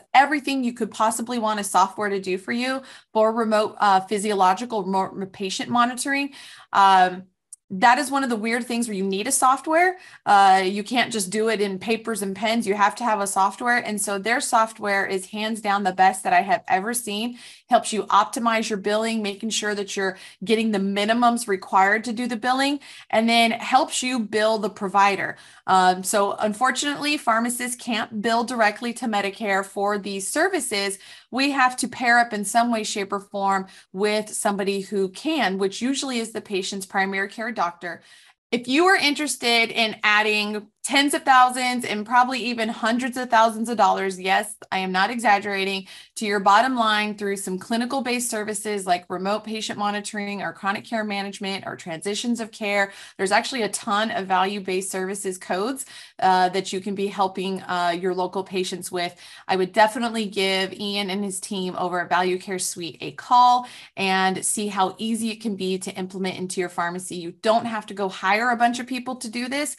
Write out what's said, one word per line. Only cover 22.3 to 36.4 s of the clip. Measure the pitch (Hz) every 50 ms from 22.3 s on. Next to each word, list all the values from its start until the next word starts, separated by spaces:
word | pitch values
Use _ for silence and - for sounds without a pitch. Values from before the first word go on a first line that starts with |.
| 247
billing, | 220 214 247 254 262 277 277 294 277 - - - - - _
and | - 220 226 233
then | 233 233 233 226
helps | 220 - - - 254 262 320 302 - -
you | - 254 262 247
bill | 220 202 - 214 214 220 220 220
the | 202 208
provider. | 185 - 214 190 196 202 196 202 196 180 156 - - - - - - - _ -
Um, | 185 185 185 185 185 185
so | 190 - - 208 202 202 - -
unfortunately, | - 214 202 - 254 254 247 247 294 294 285 - 277 294 294 294
pharmacists | - - 220 226 233 247 240 240 247 247 247
can't | - - 247 240 208 233 - 226 214 196
bill | 233 226 233 240
directly | 220 254 233 220 208 208 - 240 240 220
to | - 254
Medicare | 233 214 202 196 196 190 - 226 202 196 190 196
for | 196 - 208 196 202 208 202
these | 196 202 196 196 190 -
services. | - 294 330 392 392 330 - - 220 202 196 196 190 - - - - - _ _
We | - 254 269 285
have | 277 277 254 254 247 -
to | - 240
pair | - - 247 240 240 240
up | 233 233 220
in | 208 202
some | 190 - 233 233 240
way, | 240 220 214
shape, | 214 - 214 196 196 202
or | 202
form | 196 - - 202 196 196 196 190 190 190 - - - _ _
with | 185 208 214 208 214 214 214
somebody | - - - 214 202 196 202 190 196 196
who | 190 - 214 196 190 185
can, | 185 - - 302 320 302 226 185 190 190
which | 196 196 196 - 226
usually | 254 277 269 - 269 254 233
is | 226 214
the | 220 214